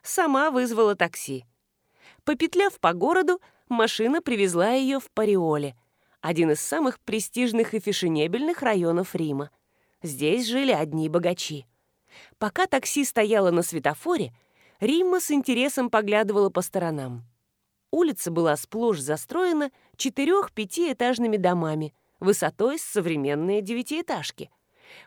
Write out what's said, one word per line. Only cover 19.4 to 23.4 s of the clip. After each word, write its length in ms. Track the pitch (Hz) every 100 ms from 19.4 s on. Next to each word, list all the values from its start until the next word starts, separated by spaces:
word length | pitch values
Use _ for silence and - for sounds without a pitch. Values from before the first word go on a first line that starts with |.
| 370 311 285 _ _ -
четырёх-пятиэтажными 1400 | 269 - 294 392 - - 208 - 339 247 240 240 233 214
домами, 560 | 180 180 160 156 156 _ _ -
высотой 580 | 180 202 156 - 233 311
с 40 |
современные 800 | - 220 170 151 139 147